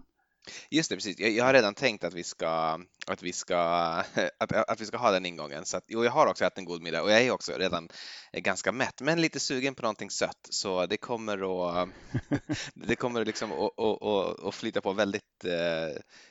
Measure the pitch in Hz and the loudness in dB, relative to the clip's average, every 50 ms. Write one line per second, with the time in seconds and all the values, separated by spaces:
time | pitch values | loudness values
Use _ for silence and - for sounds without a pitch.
0 | - _ _ _ _ _ _ _ - - - - - - - 151 160 - 98 90 | -18 _ _ _ _ _ _ _ -20 -18 -16 -16 -10 -2 0 0 2 0 -2 -4
1 | 101 104 87 - 90 113 107 110 120 131 135 135 113 101 104 - 143 127 107 101 | -4 -6 -4 0 0 2 2 4 6 8 8 8 8 6 2 2 0 0 0 0
2 | - 87 85 85 85 - - - 87 82 80 82 80 80 80 80 90 - _ - | -4 -4 -4 -4 -8 -8 -6 -4 -2 0 0 2 2 0 0 -2 -6 -12 _ -14
3 | - - 95 98 95 90 90 - - - 92 87 87 82 85 87 85 82 82 87 | -8 -6 -6 -6 -4 -6 -6 -6 -4 0 2 2 4 4 4 4 2 2 2 0
4 | - - - 110 98 - - - 110 - - 101 110 - 117 110 110 101 - 117 | -2 -2 0 0 0 0 0 -2 -2 0 2 0 2 2 0 -4 -4 -8 -6 0
5 | 123 117 98 92 92 87 85 80 76 73 71 76 90 - - 92 - - 104 113 | 2 4 4 4 2 -2 -6 -6 -8 -8 -8 -8 -8 -4 -6 -6 -6 -4 -2 2
6 | 117 117 127 156 147 110 92 - 104 90 - - 95 85 87 85 80 87 80 82 | 2 4 6 6 6 6 6 4 2 0 0 0 -8 -6 -6 -6 -4 -4 -2 0
7 | 78 101 107 113 127 127 104 90 - - 71 65 92 92 85 85 82 85 - - | 2 6 6 6 6 6 2 0 -2 -4 -4 0 0 0 0 -2 -6 -6 -16 -16
8 | - - - - - - - - 90 101 95 - - 95 98 127 131 98 - - | -16 -16 -16 -16 -18 -12 -10 -4 -2 -2 -2 0 0 -2 0 0 0 -2 -2 -4
9 | 123 143 165 170 165 156 - 143 - - 143 127 127 139 131 - - 113 107 - | -2 0 2 2 2 0 0 -2 -4 -2 -2 0 -2 -2 -4 -2 -2 -4 -2 -2
10 | 107 98 - - - - - _ - - - - - 104 92 90 90 87 104 - | -6 -8 -4 -2 -2 -2 -4 _ -12 -8 -6 -4 -2 -2 0 0 0 0 0 -4
11 | - - 123 113 110 107 104 98 95 95 92 90 90 87 85 90 90 92 - - | -4 -4 -6 -6 -4 -4 -4 -2 -2 -2 -2 -2 -2 -2 0 0 -2 -2 -4 -14
12 | - - - 120 - - 151 - - - 147 - - - - - - 98 117 - | -14 -6 -6 -6 -4 -2 -4 -4 -2 -4 -6 -6 -6 -10 -12 -10 -2 -2 -2 0
13 | 143 123 120 117 107 107 110 - 117 107 87 69 98 101 - - 113 110 101 - | 0 -2 -2 0 -2 -2 -2 -4 -4 -4 -2 -2 -2 -2 -2 0 0 0 0 0
14 | - 104 104 98 90 87 87 - - 98 101 - - 113 101 101 - 101 95 101 | 0 0 2 2 2 0 -2 -4 -6 -8 -6 -4 -6 -4 -2 -2 -2 0 2 2
15 | 107 101 98 101 - _ _ - - 90 87 85 85 87 82 80 82 80 73 - | 2 2 0 -4 -6 _ _ -8 -4 -2 -2 0 0 0 0 0 -2 -4 -6 -8
16 | - _ - - - - | -12 _ -20 -20 -20 -20